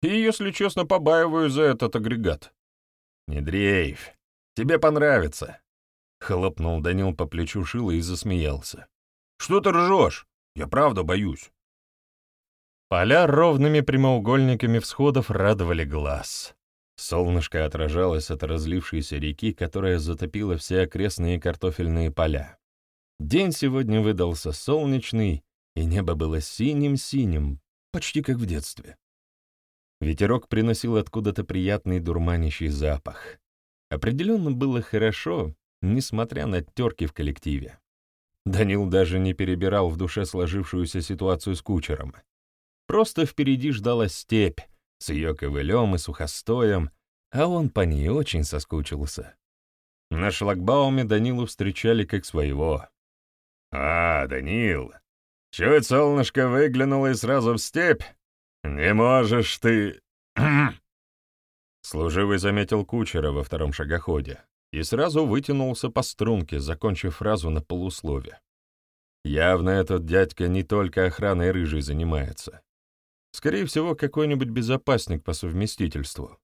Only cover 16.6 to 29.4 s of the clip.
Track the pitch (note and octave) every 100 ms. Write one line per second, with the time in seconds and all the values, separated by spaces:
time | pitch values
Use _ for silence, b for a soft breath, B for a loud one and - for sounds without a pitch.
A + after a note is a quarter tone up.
16.6 | _ _ _ - - E2+ F2 F2 D#2 E2
17.6 | D#2 D2+ D#2 D#2+ F#2 D#2+ D2+ D2+ D#2 D#2+
18.6 | D#2 F2 E2+ D#2+ D2 D2 D2+ D2 A2+ -
19.6 | D#2+ - F#2+ F2 D#2 E2+ F2+ G#2 G#2 E2
20.6 | - F#2 F2+ - G2+ - F2 F2 F2 D#2+
21.6 | D#2 D2+ E2+ E2 D#2+ D2 D#2+ C#2+ C#2+ -
22.6 | _ _ _ _ _ _ D2+ D#3 F#3+ D#3
23.6 | C#3 C3 B2 A2 G#2+ G2+ F2 E2 E2 D2
24.6 | - D3+ D3 C3 - A2+ G#2 D2+ _ _
25.6 | _ - D#2+ F2+ F2+ E2 D#2+ D#2 D#2 -
26.6 | A#2+ D3 C#3+ C#3 - C#3 A2+ D#2+ D2 C#2
27.6 | _ _ _ F3 - D3+ C#3+ B2 A2 D#2+
28.6 | D2 - - - _ _ _ _